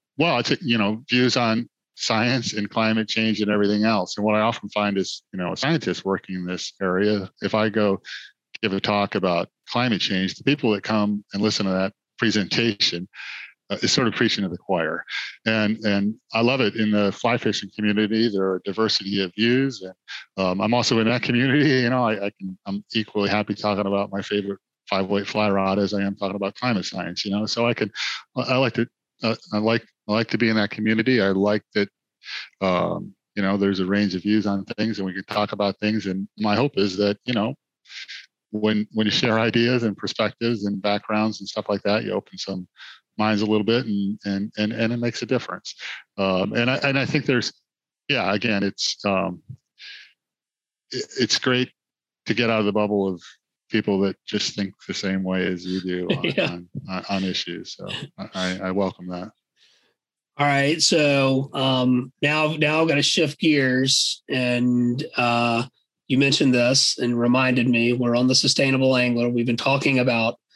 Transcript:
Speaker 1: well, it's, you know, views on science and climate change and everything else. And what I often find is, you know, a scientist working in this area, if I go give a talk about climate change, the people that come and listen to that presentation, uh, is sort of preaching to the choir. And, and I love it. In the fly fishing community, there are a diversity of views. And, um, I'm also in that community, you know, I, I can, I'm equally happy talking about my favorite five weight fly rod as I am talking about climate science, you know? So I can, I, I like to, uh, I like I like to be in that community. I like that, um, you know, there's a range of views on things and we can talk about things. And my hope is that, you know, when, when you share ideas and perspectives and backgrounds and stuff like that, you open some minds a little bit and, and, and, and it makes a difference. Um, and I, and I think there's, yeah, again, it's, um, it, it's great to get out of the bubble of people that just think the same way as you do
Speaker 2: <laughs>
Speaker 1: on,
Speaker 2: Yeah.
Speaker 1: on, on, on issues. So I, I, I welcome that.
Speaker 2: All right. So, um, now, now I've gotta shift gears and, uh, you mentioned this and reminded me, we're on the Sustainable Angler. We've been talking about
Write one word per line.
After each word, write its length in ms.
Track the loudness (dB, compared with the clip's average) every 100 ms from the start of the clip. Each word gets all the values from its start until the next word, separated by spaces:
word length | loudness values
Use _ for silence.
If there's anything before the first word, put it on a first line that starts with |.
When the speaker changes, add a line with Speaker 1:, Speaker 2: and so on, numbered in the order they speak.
| _ -2
Speaker 1:
well, 200 | 0 2
it's, 140 | 0 -2
you 160 | 0 0
know, 240 | 2 -2 -2
views 280 | 2 2 2
on 320 | 2 0 -4 _ _ -10
science 560 | -2 0 2 0 -2
and 160 | -6 -4
climate 380 | 0 0 0 -2
change 320 | -2 0 0
and 100 | 0
everything 340 | 2 2 2
else. 320 | 2 0 -2 -2
And 80 |
what 100 | 0
I 60 | 2
often 280 | 2 -2 -6
find 260 | -2 0 0
is, 240 | -2 -6 _
you 60 | -8
know, 140 | -6
a 40 | -2
scientist 480 | 0 0 -2 -4
working 320 | -2 -4 -4 -8
in 100 | -6
this 280 | -8 -10 -4
area, 480 | -2 2 2 0 -4 -6
if 120 | -2
I 140 | 0 0
go 320 | 2 2 0 -4 -16 -18 _ _ -6
give 100 | -2
a 80 | -2
talk 340 | 0 0 0
about 340 | 0 0 0 -2 _ -6
climate 320 | -2 0 0
change, 340 | 0 0 -2
the 100 | -2
people 280 | 0 2 2
that 100 | 0
come 420 | 0 0 2 0 -4
and 100 | -2
listen 240 | 0 0 0
to 60 |
that 200 | 0 0 -4 _ -4
presentation, 920 | 0 0 0 0 0 0 0 -2 -8 -14 -16 -14 -16 _ -10
uh, 80 | -4
is 120 | 0
sort 140 | 2 2
of 80 |
preaching 300 | 2 0 2
to 60 | -4
the 80 | -6
choir. 460 | -2 0 0 -4 -8 -10 -10 -6 -2
And, 320 | 0 0 0
and 300 | 0 0 0 -4 _
I 80 | 0
love 180 | 2 4
it. 160 | 0 2
In 140 | 0
the 220 | 2 2
fly 260 | 0 0 0
fishing 320 | 0 -2 -6
community, 540 | -4 0 2 2 2 2
there 160 | 2
are 120 | 0 -2
a 60 |
diversity 600 | -4 -2 0 0 -2 -2
of 100 | -2
views. 480 | 0 2 2 0 -4
And, 120 | -14 -16 -16 -16 -14 -2
um, 240 | 0 0
I'm 140 | 2
also 240 | 2 2 2
in 100 | 2
that 140 | 0
community, 480 | 0 0 2 4 4
you 200 | 4 2
know, 160 | 0 0
I, 200 | -2 -4
I 40 | -6
can, 200 | -12 -10 -8
I'm 180 | -8 -4
equally 360 | -6 -4 -2 0
happy 240 | 0 -2
talking 320 | -2 -2 0 0
about 260 | 0 -2
my 80 | -4
favorite 380 | -4 -2 -2 -8 _ _ -4
five 160 | -2 2
weight 200 | 0 0
fly 220 | 0 2
rod 300 | 2 2 2
as 160 | 0
I 80 | 0
am 120 | -2
talking 220 | -2 -4 -4
about 200 | -6 -4
climate 280 | -2 -2
science, 400 | -2 -6 -8 -6
you 60 | -4
know? 160 | -2 -2
So 200 | 0 0
I 60 |
can, 180 | 0 -4 -4 -8 -8 -10 -6
I, 60 |
I 140 | -2 2
like 180 | 2
to, 120 | 0 -4 _ _ _
uh, 140 | -4 -4 -4
I 40 | -2
like 280 | 2 0 -2 _ -2
I 40 |
like 160 | -2 0
to 100 | 0
be 100 | 2
in 80 | 2
that 140 | 0
community. 500 | -2 0 0 2 4
I 80 | 4
like 340 | 4 2 2 0
that, 140 | -2 -2 _ _ _ -14 -14 -14 -4
um, 540 | 0 2 0 -2 -8 -18 _
you 80 | -4
know, 140 | 0 2
there's 240 | 2 2
a 60 | 0
range 280 | 2 0
of 80 | 0
views 240 | 0 2 2
on 180 | -2
things 340 | -6 -4 -4 -2
and 80 | -6
we 80 |
can 100 | -6
talk 280 | -6 -2 -2
about 260 | 0 -2 0
things. 260 | -2 0 -2
And 220 | -4 -6 -4
my 160 | 0 2
hope 200 | 2 2
is 200 | -2 2
that, 200 | 0 0
you 100 | -4
know, 200 | -2 -2 -4 _ _ -20 -16 -16 -16 -20 _ _
when, 360 | 0 2 2 0
when 140 | 0 0
you 40 |
share 280 | 2 2 2
ideas 420 | 2 4 4 2
and 140 | 0 -2
perspectives 680 | -6 -2 -2 0 -2 0 -2
and 140 | -2
backgrounds 600 | 0 -2 0 0 0 -2
and 80 | -8
stuff 200 | -8 -2
like 140 | -2
that, 220 | 0 0
you 80 | 0
open 260 | -4 -6 -14
some 300 | -8 -8 -8 _ -20 -20 _ -2
minds 240 | 0 0
a 40 | 2
little 180 | 0
bit 220 | 2 0 0
and, 320 | -2 -2 -4
and, 280 | -4 -4 -4 -4
and, 140 | -4
and 200 | 0 -2
it 60 | 0
makes 240 | -2 -4
a 40 | -2
difference. 480 | -2 -2 -12 -12 -14 -14 -14 -16 -2
Um, 340 | 0 2 0
and 180 | 0 0
I, 60 | 0
and 220 | 0 0
I 80 | 0
think 200 | 0 2
there's, 260 | 0 0 -8 _ _ _ _ -4
yeah, 240 | -2 0
again, 280 | 0 0 0
it's, 340 | -2 -2 -6 -4
um, 380 | -2 0 -2 -6 -14 -20 _ _ -20 -20 -20 _ _ _ _ _ _ _ -12
it, 160 | -10 -8 -2
it's 200 | 0 0
great 320 | 0 0 0 _ _ _ _ _ -6
to 80 |
get 160 | 0 2
out 100 | 2
of 60 | 2
the 60 |
bubble 360 | 0 0 0 0
of 120 | -4 -10 -20 _ _ _
people 280 | -2 0 2
that 160 | 0 -2 -6
just 280 | -4 -4
think 200 | -4 -6 -8 -10
the 80 |
same 300 | -6 -2 -2
way 200 | -2 0 0
as 200 | -4 -4
you 140 | -4
do 260 | -4 -4 -2
Speaker 2:
<laughs> 80 | -2
Speaker 1:
on, 80 |
Speaker 2:
Yeah. 200 | -2 -2 -2
Speaker 1:
on, 180 | -4 -12 -14 -8
on, 160 | -10 -4
on 160 | -4
issues. 500 | -2 -4 -6 -10 -12 -14
So 120 | -12 -10 -12 -14
I, 100 | -12
I, 240 | -6 -4 -4 -4
I 20 |
welcome 380 | -2 -2 -4 -12
that. 220 | -10 -12 _ _ _ _ _ _ _ _ _ _ -2
Speaker 2:
All 100 | 0
right. 360 | 2 2 2
So, 680 | 2 4 4 4 4 2 -2
um, 580 | -2 0 2 4 2 0 -4
now, 340 | 0 2 0 2
now 240 | 2 2
I've 60 | 2
gotta 140 | 2
shift 360 | 2 2 0 0
gears 840 | 2 4 4 2 2 2 0 -4 -4
and, 760 | -2 0 2 2 2 2 0 -4 -2
uh, 480 | 0 2 2 0 -4 _ _ _ -2
you 100 | 2
mentioned 340 | 4 4 4
this 460 | 4 4 4 2 0
and 200 | -2 2
reminded 480 | 2 4 4 2 2
me, 260 | 2 2
we're 220 | 2 2 2
on 100 | 4
the 80 |
Sustainable 600 | 2 2 2 2 4 4 4
Angler. 320 | 2 2 0
We've 160 | 0 0
been 100 | 0
talking 420 | 0 2 2 2
about 380 | 2 2 0 -4 _